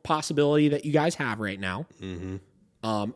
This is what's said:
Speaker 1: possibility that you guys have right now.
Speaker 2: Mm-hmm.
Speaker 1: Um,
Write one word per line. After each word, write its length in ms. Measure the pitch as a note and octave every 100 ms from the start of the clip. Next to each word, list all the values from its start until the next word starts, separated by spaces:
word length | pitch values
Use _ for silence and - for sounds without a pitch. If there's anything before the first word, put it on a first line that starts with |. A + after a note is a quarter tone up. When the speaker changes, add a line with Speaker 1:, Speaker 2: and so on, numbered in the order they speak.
Speaker 1:
possibility 680 | - D#3 - C#3+ D3 D3+ D3
that 140 | D3
you 60 | D3+
guys 220 | D3+ D#3+
have 240 | - C3 A2
right 220 | G#2 G2
now. 260 | F#2+ F#2 F3 -
Speaker 2:
Mm-hmm. 340 | F#2+ F2 F#2 F#2+ - _ _ _
Speaker 1:
Um, 320 | A2 G#2+ G#2